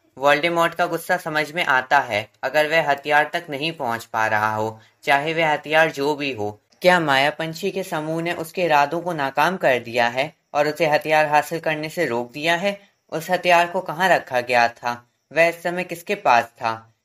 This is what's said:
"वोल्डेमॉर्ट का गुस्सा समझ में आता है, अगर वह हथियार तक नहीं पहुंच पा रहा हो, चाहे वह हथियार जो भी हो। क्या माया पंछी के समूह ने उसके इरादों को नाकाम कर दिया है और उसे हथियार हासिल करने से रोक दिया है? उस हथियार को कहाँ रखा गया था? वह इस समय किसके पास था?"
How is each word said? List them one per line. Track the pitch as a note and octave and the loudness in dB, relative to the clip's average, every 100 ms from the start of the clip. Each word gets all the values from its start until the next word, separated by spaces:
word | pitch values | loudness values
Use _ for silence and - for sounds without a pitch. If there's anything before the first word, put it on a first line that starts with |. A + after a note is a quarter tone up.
| _ - | _ -2
"वोल्डेमॉर्ट | C#3 D3 E3+ E3+ E3 | 2 2 2 0 0
का | E3 F3 | 0 -4
गुस्सा | E3 - F3+ | -4 -2 -4
समझ | E3+ D3+ D3+ | -2 -4 -4
में | D#3+ E3+ | -4 0
आता | C3 B2+ C#3+ | 0 2 2
है, | B2+ G#2 A2+ _ | 2 -2 -4 _
अगर | C3 D3 D3+ | -2 0 2
वह | E3 D3 | 2 2
हथियार | C#3 D3 D3 D3 | -2 2 2 2
तक | E3+ E3 | -4 -8
नहीं | C#3 D#3+ | -6 -6
पहुंच | E3 B2+ A2+ - | -6 -6 -6 -6
पा | A2+ A2 | -2 0
रहा | G#2+ G#2+ G#2+ | 0 0 -2
हो, | A2 A2 _ _ | -4 -8 _ _
चाहे | - C#3 D3+ | 0 0 0
वह | D#3+ D#3+ | -2 0
हथियार | D3 D3 D#3 D#3+ | -2 0 2 2
जो | D3 C#3 C#3+ | 2 -2 -2
भी | C#3+ | -4
हो। | A2+ G#2 G#2 _ _ | -4 -6 -8 _ _
क्या | F3+ F3+ | 4 4
माया | D#3 C3+ C#3+ | 4 4 2
पंछी | - D#3+ D#3+ G3 | 0 -6 -6 -6
के | F#3+ | -6
समूह | F#3 D#3+ D#3 E3 | -6 -6 -4 -4
ने | E3+ | -4
उसके | E3+ E3 - | -6 -8 -4
इरादों | E3+ D3 C#3+ E3 | 2 4 2 -2
को | E3 | -6
नाकाम | E3 C3+ C#3+ D#3 F#3+ | -4 -4 0 0 2
कर | D#3+ B2 | 2 2
दिया | A#2 A#2+ A#2 | 0 0 0
है | B2+ D3+ - _ | 0 -4 -8 _
और | C#3+ D3 | -2 -2
उसे | D3 D#3+ | 0 0
हथियार | D3+ D#3 D#3 D3+ | 0 2 2 4
हासिल | D3 D3 E3 | 2 0 -4
करने | D#3+ D3+ D#3 | -4 -4 -6
से | F3 D#3 | -4 -2
रोक | A#2 A#2+ | -2 -4
दिया | D3 D#3 E3+ | -4 -2 0
है? | G3+ G3+ _ _ _ | -2 -6 _ _ _
उस | D#3+ E3 | -8 -2
हथियार | F3+ F3+ E3+ F3 | 0 4 4 4
को | F#3 | -2
कहाँ | F3+ D#3 F#3 | -6 -2 2
रखा | D#3+ - B2+ | 2 2 -4
गया | A#2 B2 A#2 | 2 2 2
था? | - B2 A#2 - _ _ | 0 -6 -8 -12 _ _
वह | C#3+ | 2
इस | E3+ E3 | 2 0
समय | F3+ F3 | -6 -6
किसके | F3+ E3 - G3+ | -6 -10 -8 -2
पास | D3 A#2+ | 2 2
था?" | A2+ _ A#2 A2 - _ | 2 _ -6 -6 -10 _